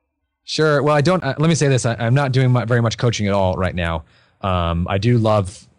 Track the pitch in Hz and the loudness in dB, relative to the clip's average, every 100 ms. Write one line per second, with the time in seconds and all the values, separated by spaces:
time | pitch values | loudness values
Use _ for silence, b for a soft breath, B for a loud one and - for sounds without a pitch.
0 | _ _ _ _ - - 156 143 147 151 | _ _ _ _ -10 0 2 2 2 2
1 | 143 185 135 139 160 160 143 131 120 110 | 2 0 -2 0 0 2 2 2 0 -2
2 | 117 131 139 131 131 123 107 123 117 - | 0 0 0 0 2 0 0 0 0 0
3 | 123 - 104 101 92 85 90 85 85 80 | -2 -2 -2 0 0 0 -4 -2 -4 -6
4 | b b b b 98 90 85 85 90 98 | b b b b -4 -2 -2 -2 -2 -2
5 | 117 120 110 107 90 - - | 0 2 2 2 0 -10 -20